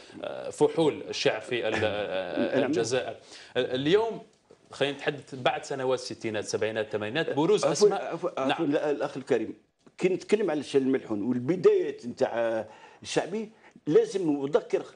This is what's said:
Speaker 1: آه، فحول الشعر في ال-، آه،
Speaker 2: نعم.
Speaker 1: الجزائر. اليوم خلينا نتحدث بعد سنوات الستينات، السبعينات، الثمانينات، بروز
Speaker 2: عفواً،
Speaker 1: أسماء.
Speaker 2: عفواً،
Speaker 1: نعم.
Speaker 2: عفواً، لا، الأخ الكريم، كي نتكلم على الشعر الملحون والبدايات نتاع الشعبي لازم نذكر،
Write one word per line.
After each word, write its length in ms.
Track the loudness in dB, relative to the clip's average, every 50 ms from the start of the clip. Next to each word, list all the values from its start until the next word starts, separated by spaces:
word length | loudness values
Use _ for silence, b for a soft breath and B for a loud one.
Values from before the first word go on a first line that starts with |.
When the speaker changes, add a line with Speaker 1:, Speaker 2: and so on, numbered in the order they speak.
| B B B -12 -10
Speaker 1:
آه، 260 | -10 -8 -8 -10 -8
فحول 540 | 0 2 2 2 4 4 2 2 2 -2 -6 -8
الشعر 320 | -6 0 0 0 0 0
في 260 | -4 -4 -4 -2 -2 0
ال-، 60 | 0 0 0
آه، 760 | 0 0 -2 -4 -4 -4 -4 -4 -4 -2 -2 -2 0 2 0
Speaker 2:
نعم. 100 | 0 2
Speaker 1:
الجزائر. 460 | 0 0 0 0 0 -2 -2 -2 -8 -12 B B B B B B B -2
اليوم 640 | -2 -2 -2 -2 0 4 4 4 2 2 -4 -8 -12 -16 _ _ _ _ -20 _ _ -12
خلينا 240 | -4 -2 -2 -2 -2 -4
نتحدث 380 | -4 -4 -4 -6 -8 -12 -10
بعد 300 | -2 -2 0 0 -2 -6
سنوات 340 | -6 -6 -2 0 0 0 0
الستينات، 440 | -2 -6 -10 -6 -6 -4 -4 -4 -4
السبعينات، 420 | -2 -2 -2 -2 0 0 -2 -4
الثمانينات، 480 | -2 -2 -4 -4 -2 -2 -2 -2 -2 0
بروز 320 | 0 2 4 4 4 4
Speaker 2:
عفواً، 60 | 2
Speaker 1:
أسماء. 340 | 2 4 4 4 4 2 -4
Speaker 2:
عفواً، 260 | -6 -6 -4 -6 -4 -2 0
Speaker 1:
نعم. 140 | 0 0
Speaker 2:
عفواً، 140 | 0 0 0
لا، 260 | 0 2 2 2 0
الأخ 260 | -2 0 -2 -4 -6 -6
الكريم، 360 | -2 0 0 0 0 -2 -8 -14 _ _ _ _ _ -20 _ -2
كي 120 | 0 0
نتكلم 420 | 0 0 0 0 2 2 2 2
على 80 | 0 -2
الشعر 220 | -2 2 2 2
الملحون 400 | 4 4 2 2 0 -2 -4 -2
والبدايات 840 | 0 0 0 0 0 0 0 4 6 6 6 6 2 0 -4 -8 -10
نتاع 600 | -10 -2 0 0 0 2 0 0 0 0 -2 -4 B B B B B B B -10
الشعبي 480 | -2 -2 -2 -2 -2 -4 -6 -6 -8 B B B B B B -2 4
لازم 580 | 6 6 6 4 0 -2 0 0 0 0 0
نذكر، 380 | 2 2 0 0 2 -2 -2 -2 -4 -14